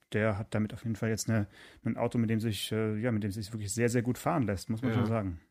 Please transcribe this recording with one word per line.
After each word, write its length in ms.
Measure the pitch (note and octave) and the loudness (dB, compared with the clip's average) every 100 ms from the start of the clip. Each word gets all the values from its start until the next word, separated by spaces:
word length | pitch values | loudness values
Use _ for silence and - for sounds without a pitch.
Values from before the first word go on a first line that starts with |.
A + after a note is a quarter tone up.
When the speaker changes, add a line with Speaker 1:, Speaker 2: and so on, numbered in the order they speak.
| _ | _
Speaker 1:
der 260 | G#2+ A2 G2+ | 0 2 0
hat 180 | A2 A2 | -2 -2
damit 180 | G#2+ | -2
auf 80 | - | -4
jeden 140 | A2+ G#2+ | -4 -2
Fall 140 | A2+ | 0
jetzt 200 | A2 - | 0 2
eine, 160 | A2 G2+ - - - | 2 0 -6 -20 -8
ein 120 | A#2 A2+ | -6 -2
Auto, 220 | A#2 A#2+ | 0 0
mit 120 | A2 | 2
dem 100 | A2+ | 0
sich, 320 | A2+ G#2 - | 0 -4 -2
äh, 240 | A2 A2 G#2+ | 0 0 0
ja, 160 | B2 | 0
mit 100 | A2 | 0
dem 80 | G#2+ | -2
sich 220 | G2+ G2+ | -4 -8
wirklich 200 | A2+ G2+ | -8 -4
sehr, 180 | A2+ A#2 | 2 4
sehr 120 | A#2+ | 4
gut 160 | A#2 A#2+ | 2 0
fahren 240 | D3 E3 | 0 2
lässt, 260 | G#2+ G2 - | 0 -2 -2
muss 140 | A2+ | -2
man 80 | B2 | 0
Speaker 2:
Ja, 80 | A2+ | 2
Speaker 1:
schon 80 | A2+ | 2
sagen. 340 | A2+ F#2+ E2+ - | 2 -2 -6 -12